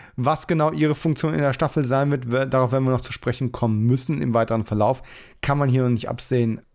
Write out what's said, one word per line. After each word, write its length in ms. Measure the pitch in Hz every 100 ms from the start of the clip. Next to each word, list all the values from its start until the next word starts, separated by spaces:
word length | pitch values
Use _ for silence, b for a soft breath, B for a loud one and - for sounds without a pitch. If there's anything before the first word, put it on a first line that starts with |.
| B B
Was 320 | 127 156 -
genau 240 | 165 156
ihre 240 | 156 151 147
Funktion 380 | 160 151 156
in 80 | 156
der 120 | 143
Staffel 300 | 123 156 156
sein 260 | 127 135 143
wird, 220 | 143 120
wer-, 140 | 123 135
darauf 260 | 131 123
werden 140 | 135 131
wir 60 |
noch 100 | 127
zu 100 | -
sprechen 400 | - - - 123
kommen 340 | - 113 107 113
müssen 360 | 127 - 147
im 120 | 135
weiteren 300 | 117 113 113
Verlauf. 400 | - 107 107 131 - B B B
Kann 160 | - 143
man 100 | 139
hier 160 | 127
noch 60 | 127
nicht 180 | 117 -
absehen. 540 | 120 - 127 117 110 -